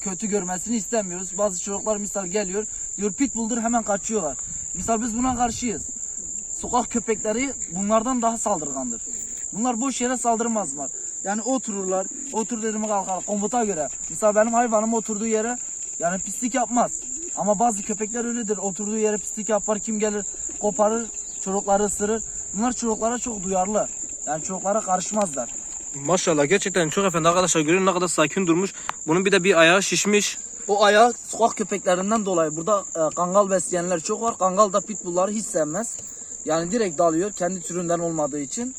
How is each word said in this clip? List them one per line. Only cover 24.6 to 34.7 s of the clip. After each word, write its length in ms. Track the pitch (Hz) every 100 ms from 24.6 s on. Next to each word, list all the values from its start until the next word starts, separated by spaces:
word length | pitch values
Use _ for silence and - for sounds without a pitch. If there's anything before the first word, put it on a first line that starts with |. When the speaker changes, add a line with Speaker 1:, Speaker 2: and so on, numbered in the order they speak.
| 190 214
Speaker 1:
karışmazlar. 680 | 196 185 180 208 196 135 120 - - - -
Speaker 2:
Maşallah, 540 | 143 139 180 - 151 143
gerçekten 400 | 196 196 185 160
çok 160 | 196
efendi 240 | 196 170 160
arkadaşlar, 320 | 180 170 170
görün 260 | 151 185 190
ne 60 |
kadar 160 | 180 175
sakin 380 | - 151 196 180
durmuş. 260 | 165 196 - - - -
Bunun 180 | 165
bir 80 | 196
de 120 | 190
bir 100 | 180 170
ayağı 220 | 165 190
şişmiş. 560 | 190 170 202 208 196 - - - -
Speaker 1:
O 160 | 202
ayağı 280 | 208 208 240 233 -
sokak 280 | - 220 -
köpeklerinden 720 | 202 202 - 180 196 220 196
dolayı. 300 | 175 160 151
Burada, 280 | 165 208 - -
e, 180 | 208
kangal 360 | - 175 190 202
besleyenler 500 | 190 - 175 175 180
çok 220 | 160 214
var. 160 | 226 226
Kangal 340 | 185 185 214